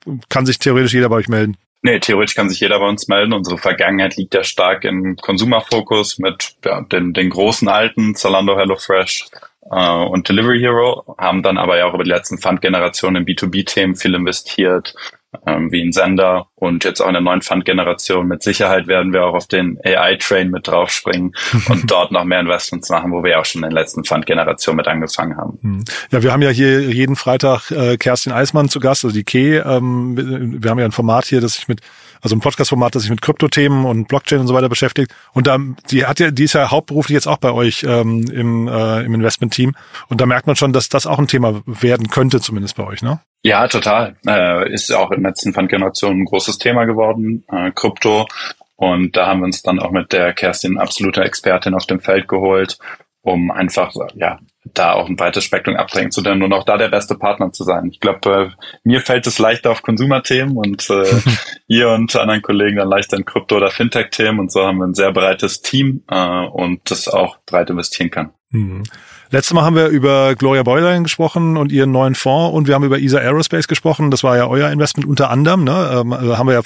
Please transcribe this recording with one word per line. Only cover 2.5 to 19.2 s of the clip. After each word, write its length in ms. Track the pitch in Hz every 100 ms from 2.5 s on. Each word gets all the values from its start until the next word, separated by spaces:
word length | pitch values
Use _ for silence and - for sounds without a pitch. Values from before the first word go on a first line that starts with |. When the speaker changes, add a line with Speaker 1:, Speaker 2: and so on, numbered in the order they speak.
| 95
Speaker 2:
jeder 180 | 101 101
bei 80 | 101
uns 220 | 104 -
melden. 240 | 98 110
Unsere 240 | 107 87 87
Vergangenheit 580 | 95 92 87 98 95 -
liegt 180 | 92 98
ja 100 | -
stark 400 | - 92 92 98
im 320 | 92 95 87
Konsumerfokus 1000 | - 95 113 113 - 117 101 107 104 -
mit, 380 | 95 92 - _
ja, 160 | - 98
den, 320 | - 92 90
den 180 | 87 92
großen 380 | 87 104 113 104
Alten, 480 | 104 113 - 107 104
Zalando, 400 | 98 95 98 98
HelloFresh, 720 | 95 95 - 95 92 - - - - _ -
äh, 180 | 95 87
und 380 | 85 87 92 -
Delivery 300 | 101 117 120
Hero, 560 | 123 120 123 - - -
haben 220 | 92 95
dann 140 | 95 92
aber 200 | 90 87
ja 80 | 87
auch 80 |
über 100 | 90
die 60 | 90
letzten 300 | 87 - 92
Fund-Generationen 800 | 92 92 92 92 87 - 95 90
in 80 | 87
B 100 | 90
two 120 | 92
B-Themen 480 | 98 92 - 95 90
viel 200 | - 90
investiert, 800 | 90 - - - 92 90 - - - - _ - -
ähm, 260 | 80 82
wie 100 | 87
in 100 | 85
Sender 560 | 95 92 92 92 92 - -
und 280 | 87 87
jetzt 160 | 95 -
auch 80 | 95
in 60 |
der 80 | 87
neuen 220 | 90 90
Fund-Generation. 840 | - 92 90 92 87 87 - 92 90
Mit 140 | 87
Sicherheit 460 | - 95 98 95 87
werden 260 | 92 92
wir 100 | 92